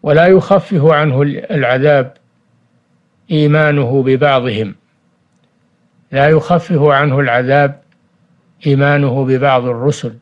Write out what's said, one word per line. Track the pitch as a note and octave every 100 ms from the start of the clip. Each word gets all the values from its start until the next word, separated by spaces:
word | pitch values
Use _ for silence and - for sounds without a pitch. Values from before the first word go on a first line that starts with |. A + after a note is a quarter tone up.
ولا | D3+ D3+ F3
يخفف | F#3+ - G3 - F#3 D3+
عنه | D3+ D3+ C3
العذاب | C#3+ - - D3 B2 B2+ D3 C#3+ B2+ _ _ _ _ _ _ _ _ _ _ _ _
إيمانه | D#3 D3 D3+ D3+ C#3+ A#2+ C3+
ببعضهم، | C3 C3 C#3+ C3+ B2 G#2 A2 - _ _ _ _ _ _ _ _ _ _ _ _ _
لا | C3+ D3
يخفف | D#3 - F3 E3+ E3
عنه | D3 C#3 D3 C3
العذاب | C3+ A#2+ B2+ C#3+ C#3+ C#3+ _ _ _ _ _ _ _ _ D3+
إيمانه | C#3 C#3+ C#3+ C#3 C3 C3
ببعض | C3 C#3 B2+ B2
الرسل | A#2 C3+ - B2 A2